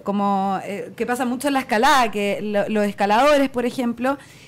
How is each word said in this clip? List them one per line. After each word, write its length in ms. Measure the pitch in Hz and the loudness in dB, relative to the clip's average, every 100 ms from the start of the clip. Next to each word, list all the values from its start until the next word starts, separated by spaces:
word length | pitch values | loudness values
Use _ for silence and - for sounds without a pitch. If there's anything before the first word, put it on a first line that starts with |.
como, 540 | 214 202 202 196 196 190 | -4 0 0 2 0 -2
eh, 280 | - 196 - 196 | -6 -10 -10 -6
que 80 | |
pasa 220 | 233 247 247 | -4 -2 -2
mucho 220 | 254 285 | -2 0
en 60 | |
la 60 | 269 | 0
escalada, 500 | 254 214 262 285 226 | 0 2 4 4 2
que 300 | 208 202 202 | 0 -2 -2
lo, 260 | 214 202 - | -2 -2 0
los 160 | 214 208 | 0 0
escaladores, 640 | 202 202 214 285 294 262 | 0 0 4 4 4 2
por 160 | 240 240 | 0 -4
ejemplo, 500 | - 240 233 254 277 - - | -2 -4 -2 -2 -4 -8 -20